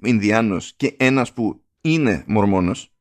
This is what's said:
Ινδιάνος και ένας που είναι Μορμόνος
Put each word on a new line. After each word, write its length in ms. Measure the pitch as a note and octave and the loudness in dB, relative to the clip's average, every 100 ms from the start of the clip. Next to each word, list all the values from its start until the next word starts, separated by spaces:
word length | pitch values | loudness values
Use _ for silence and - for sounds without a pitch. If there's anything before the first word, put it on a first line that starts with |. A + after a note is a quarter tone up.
Ινδιάνος 720 | G#2+ A#2 G2+ G#2+ A2+ F2+ - - | -2 0 2 2 0 -2 -6 -6
και 200 | C3+ - | -6 0
ένας 360 | C3 C3+ A#2+ | 2 2 -2
που 300 | - A2 - _ _ | -4 -6 -6 _ _
είναι 420 | D#3+ D#3+ C3+ D#2+ - | -2 0 0 -2 -2
Μορμόνος 640 | G#2+ G2+ F#2+ F2+ A2+ - _ | 0 2 2 0 -4 -10 _